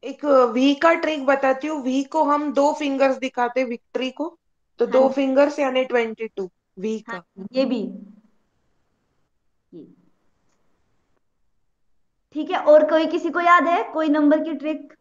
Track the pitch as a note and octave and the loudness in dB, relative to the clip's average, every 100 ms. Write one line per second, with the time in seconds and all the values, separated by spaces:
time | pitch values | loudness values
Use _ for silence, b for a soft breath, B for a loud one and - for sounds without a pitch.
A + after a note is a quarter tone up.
0 | B3+ C4+ D4 C#4 B3 A3+ C#4 C#4 E4 E4+ | -12 -8 2 4 4 4 2 4 2 2
1 | D#4+ D#4 C4+ C4+ C4+ C4 D4+ D#4 B3+ C4 | -2 -4 0 0 2 -2 -4 -6 -2 -4
2 | C#4 D#4+ C#4+ D4 D4+ C#4 C#4+ D4+ D4 C4+ | -2 0 0 0 0 0 0 0 -4 0
3 | C4+ C4 B3+ - A#3+ B3 B3+ A#3 _ B3 | 0 0 -6 -4 -2 -2 -4 -6 _ -6
4 | B3+ B3+ D#4 E4+ _ _ _ _ A#3 B3+ | -6 -6 -10 -10 _ _ _ _ 0 4
5 | C4 C4+ C4+ C4 C#4+ D4 C4+ C4 C4 B3 | 2 2 0 2 2 0 -2 -2 0 -2
6 | A3+ A3 A3 - F#3 _ _ - G3+ A3 | -2 -6 -12 -10 -12 _ _ -10 -8 -8
7 | A3 F#3 - G3 G3 B3+ C4+ A#3 F#3+ - | -10 -14 -14 -18 -8 -2 -2 -2 -6 -12
8 | - - _ _ _ _ _ _ _ _ | -18 -20 _ _ _ _ _ _ _ _
9 | _ _ _ _ _ _ _ E3+ - _ | _ _ _ _ _ _ _ -20 -20 _
10 | _ _ _ _ _ _ _ _ _ _ | _ _ _ _ _ _ _ _ _ _
11 | _ _ _ _ _ _ _ _ _ _ | _ _ _ _ _ _ _ _ _ _
12 | _ _ _ D4 D4+ F#4 E4 D4+ D4+ D#4+ | _ _ _ -10 -6 -2 6 6 6 0
13 | D#4+ E4 E4+ E4+ E4+ F4 D#4 F4 A4+ D#4 | 0 -4 -4 -2 4 4 4 -2 -2 -4
14 | D#4+ D4+ D4 D#4 D#4 C#4 D4 D4+ - - | 0 2 4 2 0 -6 -6 -8 -10 -20